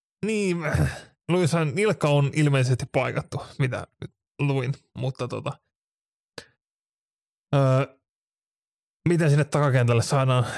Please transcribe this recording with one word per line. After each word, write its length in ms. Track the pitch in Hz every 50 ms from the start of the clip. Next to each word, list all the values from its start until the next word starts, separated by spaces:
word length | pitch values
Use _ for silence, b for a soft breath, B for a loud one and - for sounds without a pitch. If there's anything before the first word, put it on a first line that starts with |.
| _ _ _ _ -
Niin, 320 | 208 220 208 202 185 175 170 156 147 - - 151 127 B B B B B _ _ -
Lewis 200 | 165 180 180 135
Sain 240 | 170 170 160 147 120
nilkka 340 | 175 208 220 165 - - 147
on 220 | 143 143 139 135 -
ilmeisesti 500 | 156 151 147 139 135 127 127 127 - - -
paikattu, 500 | - 135 123 123 120 127 - - - - - - - -
mitä 280 | 139 127 113 - - - _ -
nyt 100 | - - _ _ _ _ _ -
luin, 340 | 139 143 139 135 123 123 143 - _ _ -
mutta 300 | - 123 131 131 - 127
tota, 240 | 123 - 110 - 127 - - _ _ _ _ _ _ _ _ _ _ _ _ _ _ _ B B B B B _ _ _ _ _ _ _ _ _ _ _ _ _ _ _ _ _ - -
öö, 440 | 139 139 131 131 131 139 - - _ _ _ _ _ _ _ _ _ _ _ _ _ _ _ _ _ _ _ _ _ - 160
miten 200 | 175 160 170 147
sinne 140 | 143 151 143
takakentälle 600 | - - 151 147 139 123 131 123 120 120 117 -
saadaan, 420 | - 147 139 135 131 127 127 123 B B